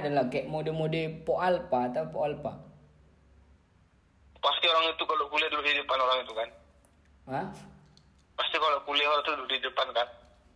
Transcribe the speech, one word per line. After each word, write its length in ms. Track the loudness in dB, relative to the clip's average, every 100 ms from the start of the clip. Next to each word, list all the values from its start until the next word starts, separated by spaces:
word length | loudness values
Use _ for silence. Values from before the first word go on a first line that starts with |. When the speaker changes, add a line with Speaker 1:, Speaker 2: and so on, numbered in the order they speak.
Speaker 1:
ada 80 | 2
lah. 140 | 2 2
Kayak 220 | 0 -2
mode-mode 760 | -2 -2 0 0 0 -2 -4
Po 140 | -2 2
Alpa, 560 | 2 2 2 0 2
tahu 160 | -2 -4
Po 100 | -2
Alpa? 280 | -2 -2 -6 -10 -14 -20 -20 -20 -20 -20 _ -20 -20 -20 _ _ _ _ _ _ -20 -2
Speaker 2:
Pasti 260 | 0 2 4
orang 240 | 4 2
itu 140 | 0
kalau 240 | -2 0 0
kuliah 180 | 0 0
dulu 160 | 0
di 140 | 0 0
depan 240 | 0 2
orang 180 | 4 2
itu, 140 | 0
kan? 140 | -6 -6 -8 -20 _ -20 _ _ _
Speaker 1:
Hah? 240 | -6 -6 -4 -10 -18 -20 -20 -20 -20 _ _
Speaker 2:
Pasti 240 | -4 -2 2
kalau 240 | 2 2
kuliah 240 | 0 0 2
orang 160 | 2
itu 80 | 0
duduk 180 | -4 -4
di 100 | -4
depan, 260 | -2 -2 -2
kan? 160 | 0 -2 -6 -20 -20 _